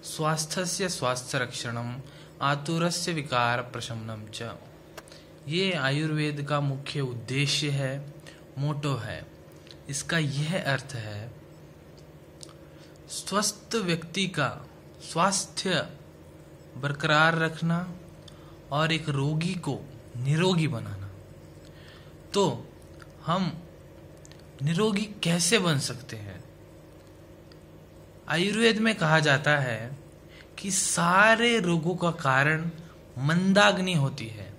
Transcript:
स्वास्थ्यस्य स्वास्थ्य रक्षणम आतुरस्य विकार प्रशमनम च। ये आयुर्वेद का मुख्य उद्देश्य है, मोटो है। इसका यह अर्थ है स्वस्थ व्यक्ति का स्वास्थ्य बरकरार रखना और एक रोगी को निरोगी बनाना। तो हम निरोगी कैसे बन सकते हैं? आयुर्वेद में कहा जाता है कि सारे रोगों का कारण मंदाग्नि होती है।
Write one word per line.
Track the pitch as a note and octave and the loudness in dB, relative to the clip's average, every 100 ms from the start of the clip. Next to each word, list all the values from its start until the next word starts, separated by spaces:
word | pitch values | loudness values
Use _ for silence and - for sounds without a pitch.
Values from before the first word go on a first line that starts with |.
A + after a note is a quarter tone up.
स्वास्थ्यस्य | - - D#3 D#3 - - F3+ - F#3+ | -12 -2 0 0 -2 -2 -2 -2 -2
स्वास्थ्य | F3 B2+ B2+ - C#3+ | 0 0 0 -2 -2
रक्षणम | A#2+ - A#2+ A#2 A#2+ B2 - - - - | -2 -4 -6 -6 -6 -8 -12 -18 -20 -2
आतुरस्य | C3+ C#3+ D3 E3 E3+ E3+ - | 0 0 -2 0 0 0 -2
विकार | E3 C#3+ B2+ A#2+ A#2+ | -4 0 2 2 2
प्रशमनम | B2 A#2+ - A2+ A2 A2 G#2+ | -2 -8 -8 -8 -8 -10 -12
च। | - A#2 G2+ - - - - - - - - - | -10 -10 -10 -16 -20 -20 -20 -20 -20 -20 -18 -6
ये | E3 F#3+ | -2 0
आयुर्वेद | F3 C3+ C#3+ D#3 D3+ D3+ D3 C#3+ | 0 2 2 0 0 -2 -2 -2
का | D3 | 0
मुख्य | C#3+ C3+ - D3 | 0 -2 -6 -4
उद्देश्य | C3 A#2 G#2+ C3 C#3+ - D3 | -4 -6 -6 -2 0 0 0
है, | C#3+ C3 C#3 D3 - - - - - | -2 -2 -4 -10 -16 -18 -20 -16 -4
मोटो | C#3+ D3 D3 C3 | -2 -2 -2 -2
है। | G#2+ D#2+ - - - - - - - | -4 -10 -12 -18 -20 -20 -20 -20 -10
इसका | C#3 - E3+ | -8 -2 0
यह | D3+ C3 D3+ F3+ | 0 -2 -2 -2
अर्थ | - C3+ - A#2 | 0 -2 -2 -10
है | G#2+ G#2 A2 - - - - - - - - - - - - - - - - - - | -8 -10 -12 -14 -20 -20 -20 -20 -20 -20 -20 -20 -20 -20 -18 -18 -20 -20 -20 -20 -12
स्वस्थ | - - F#3+ G3+ - - A3+ | -12 -2 0 0 -4 -4 -2
व्यक्ति | F#3 E3 E3 - F#3 | 0 -2 -2 -2 -2
का | F#3 C3 G2+ - - - - | 0 -2 -2 -14 -20 -20 -18
स्वास्थ्य | - D#3+ F#3 F#3+ - - G3 E3 - - - - - - - - - - | -8 2 2 2 -4 -6 0 0 0 -8 -20 -20 -20 -20 -20 -20 -18 -6
बरकरार | C#3+ C#3+ D#3 D3+ D#3+ E3 | -4 -2 4 6 6 4
रखना | D#3+ D#3+ E3 E3+ F#3 - - - - - - - - | 0 0 0 0 -2 -10 -16 -20 -20 -20 -20 -20 -6
और | C#3+ D#3+ | 0 2
एक | D#3+ D#3 | 0 0
रोगी | C#3 C#3 D#3 E3+ F3+ | 0 0 0 0 -2
को | D#3 A#2+ - - - A#2+ | -4 -6 -8 -18 -14 -6
निरोगी | B2+ D#3 F#3 F3+ D#3 | 0 4 4 4 2
बनाना। | A#2 G#2 G2+ G2 - - - - - - - - - - - - | -2 -6 -10 -10 -14 -20 -20 -20 -20 -20 -20 -20 -20 -20 -20 -4
तो | G3 F#3 B2 - - - - - - - | 2 2 2 -10 -18 -20 -20 -20 -12 -2
हम | F3 F3+ - - - - - - - - - - - | 0 0 -4 -14 -20 -20 -20 -20 -20 -20 -20 -20 -4
निरोगी | C#3 E3+ G#3+ G3+ G#3+ - | -2 2 2 2 -2 -2
कैसे | E3 F3 E3+ A3+ | 0 2 4 4
बन | F3+ C#3+ | 4 2
सकते | - A#2+ - A2 | 0 -8 -10 -12
हैं? | G#2 F#2 - - - - - - - - - - - - - - - - - - - | -12 -14 -16 -20 -20 -20 -20 -20 -20 -20 -20 -20 -20 -20 -20 -20 -20 -20 -20 -20 -4
आयुर्वेद | D#3+ F#3+ G#3 A3+ G#3+ | 0 2 4 4 4
में | A3 G#3+ | 2 2
कहा | D#3+ D#3 | 4 6
जाता | D3+ C3+ D3 D3 | 6 4 4 2
है | B2+ A2+ A#2 C#3 - - - - - - | 2 -2 -6 -12 -16 -20 -20 -20 -18 -10
कि | G3 | -4
सारे | F#3+ - - F3 F3+ G#3+ A3+ A#3 A#3 | -2 0 2 4 8 8 8 6 4
रोगों | F3 E3+ D#3 F3 | 2 2 0 0
का | F3 | 0
कारण | E3 C#3 C3 C#3+ D#3 E3+ - - - - - | 0 2 4 4 2 -2 -8 -16 -20 -14 -4
मंदाग्नि | C#3 E3 F#3+ G3 G#3 F#3 F#3 | 2 2 6 8 6 6 2
होती | F3 C#3 - A2 | 2 2 -2 -10
है। | G#2+ F#2+ | -10 -14